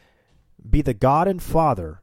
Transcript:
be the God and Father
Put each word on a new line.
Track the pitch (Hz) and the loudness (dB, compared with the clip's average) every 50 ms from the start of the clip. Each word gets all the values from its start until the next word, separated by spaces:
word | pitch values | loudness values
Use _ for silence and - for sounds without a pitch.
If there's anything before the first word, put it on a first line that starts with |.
| _ _ _ _ _ _ _ _ _ _ _ _ - 113 | _ _ _ _ _ _ _ _ _ _ _ _ -2 0
be | - 147 | 0 2
the | 139 131 120 | 2 0 -2
God | 98 131 127 139 156 180 196 | 0 2 2 2 2 2 0
and | 190 175 | -2 -4
Father | - - - 160 160 151 123 - 165 78 - - | -6 -2 0 0 2 2 0 -2 -4 -12 -12 -16